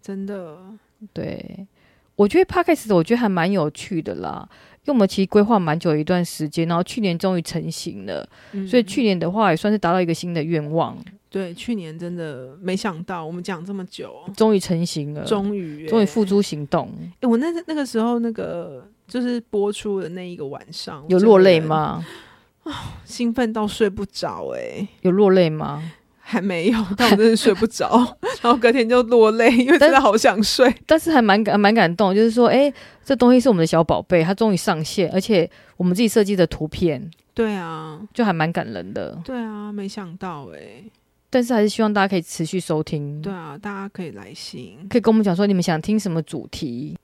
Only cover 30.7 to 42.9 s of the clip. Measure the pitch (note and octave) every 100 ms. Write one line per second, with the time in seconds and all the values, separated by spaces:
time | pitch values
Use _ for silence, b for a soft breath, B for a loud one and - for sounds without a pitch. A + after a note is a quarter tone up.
30.7 | - - D#4+ E4 D4+ A3 G3 G#3 G3+ G3+
31.7 | A3+ E3+ E3+ G3+ G3 A3+ A3 A#3+ B3+ C#4+
32.7 | B B B - C4 B3 B3+ C4 F#3+ D#3+
33.7 | E3 E3 A#2+ - F3 D#3+ G3 A3+ F#3 -
34.7 | E3 D#3 - E3+ F#3 F#3+ G3+ E3 b b
35.7 | b F3+ F3+ A#3 A#3 G3 G3+ E3 - D#3
36.7 | - F3 D3 - - _ - A3+ G3+ E3+
37.7 | D#3+ D#3 D#3 G#3 - A3 E3 D#3+ E3+ C#3
38.7 | G2+ F2+ A2+ F2 - E3+ B3+ A3 G#3 G#3
39.7 | G#3 G3 G3+ F#3 F3+ F#3 D#3 C3 D2+ -
40.7 | A2+ G#3 _ _ _ _ B3+ A#3+ A#3+ G#3+
41.7 | - G#3+ G#3 F#3+ F#3+ D#3+ - E3 F#3+ -
42.7 | D#3 D#3